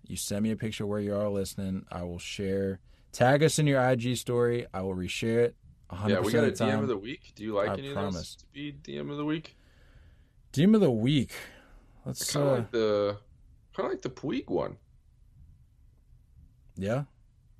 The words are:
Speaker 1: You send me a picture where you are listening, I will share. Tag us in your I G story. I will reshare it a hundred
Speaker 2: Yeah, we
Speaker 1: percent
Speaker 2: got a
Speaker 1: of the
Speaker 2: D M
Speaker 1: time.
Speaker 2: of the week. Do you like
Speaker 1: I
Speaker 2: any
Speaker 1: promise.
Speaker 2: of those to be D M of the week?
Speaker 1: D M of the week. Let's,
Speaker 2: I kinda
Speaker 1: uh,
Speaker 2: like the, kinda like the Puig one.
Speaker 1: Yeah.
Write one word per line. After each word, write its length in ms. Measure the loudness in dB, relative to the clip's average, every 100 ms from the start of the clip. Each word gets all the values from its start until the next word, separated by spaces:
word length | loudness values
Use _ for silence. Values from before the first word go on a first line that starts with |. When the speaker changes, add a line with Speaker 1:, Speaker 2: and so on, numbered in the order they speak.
| -12
Speaker 1:
You 100 | -10
send 280 | -4 -2
me 80 | -2
a 40 | -2
picture 300 | -4 -6 -4
where 140 | -2
you 160 | -2 0
are 120 | 0
listening, 580 | -2 -4 -6 -4 -6 -6
I 140 | -8
will 160 | -8 -8
share. 580 | -10 -6 -2 0 0 -4 -10 -20 _
Tag 320 | 2 4 6
us 160 | 4 4
in 80 | 4
your 140 | 4
I 160 | 4 2
G 180 | 0
story. 520 | -2 -2 2 2 0 -4
I 100 | -6
will 120 | -4
reshare 440 | -4 -4 -2 0 4 2
it 100 | 0 -20 -20 -14
a 60 | -4
hundred 180 | 2
Speaker 2:
Yeah, 60 | 2
we 40 | 4
Speaker 1:
percent 80 |
Speaker 2:
got 100 | 4
a 40 | 4
Speaker 1:
of 60 | 2
the 60 |
Speaker 2:
D 60 | 2
M 40 | 2
Speaker 1:
time. 60 |
Speaker 2:
of 40 | 0
the 100 | -2
week. 340 | -4 -12 -14
Do 80 | -10
you 120 | -4
like 160 | 0 0
Speaker 1:
I 20 |
Speaker 2:
any 180 | -2 -4
Speaker 1:
promise. 220 | -4 -4
Speaker 2:
of 0 | -4
those 140 | -8 -14
to 80 | -18
be 180 | -12 -12
D 260 | -12 -10 -8
M 120 | -6
of 60 | -4
the 80 |
week? 320 | -2 -4 -6 -20 -20 -20 -20 -20 -20 -20 -20 _ -6
Speaker 1:
D 100 | 4
M 120 | 6 8
of 40 |
the 100 | 6
week. 420 | 4 2 2 0 -6 -16 -20 -20 -20 -20 -16 -12
Let's, 240 | -8 -4 0
Speaker 2:
I 20 |
kinda 100 | 2
Speaker 1:
uh, 60 | 2
Speaker 2:
like 120 | 0
the, 480 | 0 2 2 0 -2 _ -20 -20 -20 _
kinda 160 | -6 -6
like 120 | -4
the 80 | -8
Puig 380 | -8 -6 -6 -4
one. 280 | -4 -4 -8 _ -20 _ _ -20 -20 -20 -20 -20 _ -20 _ _ -20 _ -20 -20 _ -18 -8
Speaker 1:
Yeah. 280 | -2 -2 -4 _ _ _ _ -12